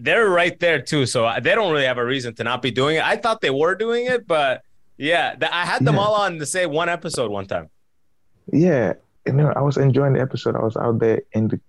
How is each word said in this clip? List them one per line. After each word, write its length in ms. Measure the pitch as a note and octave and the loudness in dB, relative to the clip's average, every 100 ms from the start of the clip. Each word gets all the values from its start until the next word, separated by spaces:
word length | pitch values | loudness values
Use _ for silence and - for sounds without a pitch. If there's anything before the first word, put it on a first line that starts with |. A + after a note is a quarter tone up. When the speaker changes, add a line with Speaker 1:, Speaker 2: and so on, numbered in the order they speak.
Speaker 1:
they're 260 | B2+ G3 G#3+ | 0 2 4
right 280 | F3 F3 E3+ | 2 0 0
there 220 | F3 D3+ | 0 0
too. 240 | B2+ D3+ | 0 0
So, 220 | B2 B2+ A2+ | 0 0 0
uh, 120 | - | 0
they 160 | D3+ | 0
don't 160 | A3 G3 | 2 2
really 140 | D3+ | 0
have 140 | C3 B2 | 0 0
a 60 | |
reason 300 | A#2+ C3+ A#2+ A2+ | -2 -4 -6 -6
to 80 | |
not 180 | A#2 B2 | -4 -2
be 80 | C3 | -2
doing 260 | A2+ C#3 D#3 | 0 0 2
it. 80 | |
I 120 | C#3 G#3+ | 0 0
thought 260 | A#3 A3 | -2 -2
they 80 | D#3 | -2
were 240 | C3+ D#3+ | 0 0
doing 320 | F#3+ A3+ A#3+ B3 | 0 -2 -2 -2
it, 200 | B3 - | -2 0
but 360 | D#3+ C#3 A#2+ - - - - | 0 0 -2 -8 -20 -20 -6
yeah, 360 | C#3+ E3+ C3+ - | 0 0 0 -2
the, 160 | D#3 | -4
I 120 | E3+ | -2
had 200 | F3 A#3+ | -2 0
them 100 | - - | 2 2
Speaker 2:
Yeah. 40 | |
Speaker 1:
all 120 | G#3 | 2
on 240 | G#3 G3 E3 | 0 0 -4
to 80 | C#3+ | -6
say 200 | F#3 F3 | -2 -2
one 220 | D3+ F3 | 0 -2
episode 420 | E3+ E3+ C#3+ A2+ | -4 -6 -4 -4
one 160 | G2+ F#2+ | -4 -6
time. 240 | F#2 D#2+ _ _ _ _ _ _ _ - | -8 -8 _ _ _ _ _ _ _ -2
Speaker 2:
Yeah. 400 | C#3+ F3+ C#3 G2 - _ _ - | 2 4 2 0 -4 _ _ -2
You 60 | |
know, 200 | C3 D3+ - | 2 2 2
I 40 | |
was 160 | C#3+ C#3 | 0 2
enjoying 360 | C#3 C3 C#3 | 2 4 2
the 80 | C3 | 2
episode. 340 | C3+ B2+ A#2 | 0 -2 -2
I 80 | A#2+ | -2
was 140 | A2+ - | -2 -2
out 220 | A#2 A2+ | 0 2
there 220 | A2+ A2 - | 2 2 -2
in 160 | A2 A2 | -2 -2
the 120 | B2+ | -2